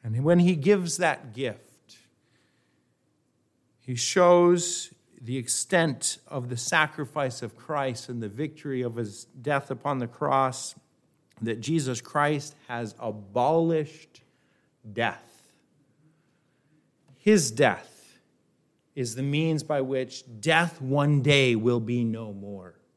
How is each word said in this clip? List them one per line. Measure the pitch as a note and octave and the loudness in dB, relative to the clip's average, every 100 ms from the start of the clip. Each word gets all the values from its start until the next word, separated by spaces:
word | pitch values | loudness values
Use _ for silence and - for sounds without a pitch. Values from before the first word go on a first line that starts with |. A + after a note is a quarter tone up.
And | A#2 A2+ | -4 0
when | D3 F3 | 4 6
he | F3 | 6
gives | E3+ D3 G3+ F3 - | 4 2 2 0 0
that | E3+ - B2+ | 0 -2 -10
gift, | A2 B2+ G2+ _ _ _ - _ _ _ _ _ _ _ _ _ _ _ _ _ _ _ _ _ _ | -8 -6 -8 _ _ _ -20 _ _ _ _ _ _ _ _ _ _ _ _ _ _ _ _ _ _
he | - B2 | -10 -4
shows | - F#3 F3 F3 F3 F3 F3 - - _ _ _ | 0 4 6 8 6 4 0 -6 -10 _ _ _
the | A#2 C3 | -8 -8
extent | A#2+ - - F3+ E3 B2 - - - | -4 -6 0 2 2 -2 -6 -6 -10
of | C#3+ B2 | -10 -8
the | A#2+ | -8
sacrifice | - D#3+ D3+ - C#3+ D3+ C3+ A#2+ | -2 0 0 -4 -8 -4 -4 -6
of | A2+ - | -12 -14
Christ | - D3+ C3+ A#2+ - | -6 -4 -4 -6 -10
and | A#2+ | -8
the | G#2+ | -8
victory | G#2+ D3+ D#3 D3 C3 | -8 -8 -8 -8 -6
of | A#2+ A#2 | -4 -6
his | G#2+ G2+ - C3+ | -8 -10 -20 -10
death | B2+ C#3 - | -4 -4 -4
upon | A2 D3 C3+ | -8 -4 -4
the | A#2+ | -6
cross, | - C#3+ C3+ C3 B2 - - _ _ _ _ _ _ | -6 0 2 0 -2 -12 -16 _ _ _ _ _ _
that | A2+ A2+ | -6 -4
Jesus | A2+ D#3+ C3 A#2+ | -2 -2 -2 -6
Christ | - D3+ D3 D3+ D3 - - | -4 0 0 0 -6 -18 -12
has | A#2+ A2+ - | -10 -10 -8
abolished | A#2 G#2+ G2 A#2 C3 E3 E3 D#3+ D3+ - - - _ _ _ _ _ _ A2+ | -10 -10 -6 0 2 2 2 -2 -4 -14 -20 -20 _ _ _ _ _ _ -12
death. | G#2 A#2 - - - _ _ _ _ _ _ D#3 _ _ _ _ _ _ _ _ _ _ _ | -4 -4 -4 -20 -20 _ _ _ _ _ _ _ _ _ _ _ _ _ _ _ _ _ _
His | G#3 G#3+ B2+ | 4 4 4
death | A2+ C3 F2+ - - - _ _ _ _ _ _ _ _ | 2 2 2 -10 -20 -20 _ _ _ _ _ _ _ _
is | - A#2+ A2+ | -8 -8 -4
the | |
means | C#3 D3 D#3+ D#3 | -2 0 0 -2
by | - D3 | -2 -2
which | C3 C3 B2+ - - A2+ | 0 -2 -4 -10 -18 -4
death | D#3 D#3+ E3+ - | 2 4 2 -4
one | C3 C#3+ D3 C#3+ | -2 2 4 4
day | C#3 C#3 C3 A2+ | 6 6 6 4
will | A2+ A#2+ | 2 2
be | A2 A#2+ | 0 -2
no | A#2 A2 A2 | -2 -4 -10
more. | G2+ G2+ G2 F2+ _ _ | -12 -14 -14 -16 _ _